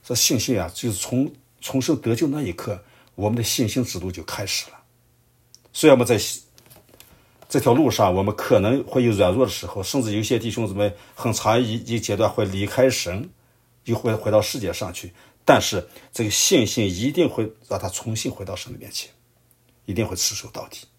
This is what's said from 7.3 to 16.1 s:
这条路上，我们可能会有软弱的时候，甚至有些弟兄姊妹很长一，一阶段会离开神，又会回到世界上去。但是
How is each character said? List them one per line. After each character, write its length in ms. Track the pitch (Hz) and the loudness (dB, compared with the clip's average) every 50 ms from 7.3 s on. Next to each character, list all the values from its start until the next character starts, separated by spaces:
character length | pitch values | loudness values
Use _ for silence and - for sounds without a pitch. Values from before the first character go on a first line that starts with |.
| _ _ - _ | _ _ -18 _
这 120 | - 143 | -2 2
条 140 | - - 120 | 4 4 6
路 160 | 139 156 123 | 6 4 2
上， 240 | 104 - 110 95 90 | 4 4 4 4 4
我 80 | 95 | 2
们 120 | 98 101 - | 0 0 -2
可 260 | - - - 131 107 | -4 0 2 4 4
能 220 | 98 104 127 139 127 | 4 4 2 0 -2
会 200 | - - 131 123 | -2 0 2 2
有 80 | 120 | 2
软 200 | 107 98 98 90 | 4 4 4 4
弱 120 | 90 127 131 | 4 2 0
的 60 | 101 | 0
时 140 | - - - | 0 -8 -10
候， 160 | 87 - 101 | -8 -8 -8
甚 200 | 92 - - 139 | -8 -2 -2 -2
至 140 | 123 110 101 | -2 0 -2
有 60 | 107 | -2
些 160 | 107 - 127 113 | 0 0 0 0
弟 120 | 117 117 | -2 -4
兄 160 | 107 - 113 | -4 -4 -4
姊 60 | 101 | -4
妹 200 | 95 101 104 104 101 - - - - | -2 0 -2 -2 -2 -6 -20 -20 -16
很 180 | - - 117 | -6 -4 -4
长 280 | 110 - - 107 113 120 | -2 0 2 2 2 2
一， 140 | 127 110 110 | 2 0 -2
一 260 | 117 98 - 117 113 | -6 -4 -4 -4 -4
阶 160 | 110 - 104 | -2 -2 0
段 140 | 95 110 101 | 0 0 0
会 140 | - - 110 | 2 0 -2
离 220 | 98 95 98 101 | -2 -2 -4 -4
开 220 | 101 - - 127 135 | -4 2 4 4 4
神， 400 | 117 - - 87 87 101 139 185 - _ _ _ _ _ _ _ _ _ _ | 4 0 -4 -6 -6 -8 -8 -10 -16 _ _ _ _ _ _ _ _ _ _
又 100 | - 117 | -4 -4
会 200 | - - 120 110 | -2 0 -2 -2
回 160 | - - 110 | -2 -2 2
到 100 | 104 107 | 2 2
世 180 | 104 - - 139 | 2 2 -4 -4
界 140 | 104 90 | -6 -6
上 200 | 85 - 110 92 | -6 -6 -8 -8
去。 200 | 87 - - 90 - - - - _ _ _ | -10 -12 -14 -16 -18 -20 -20 -20 _ _ _
但 160 | - 143 107 | 6 6 6
是 260 | - - - 92 - - - - - - | 6 0 -2 -4 -6 -6 -20 -20 -20 -14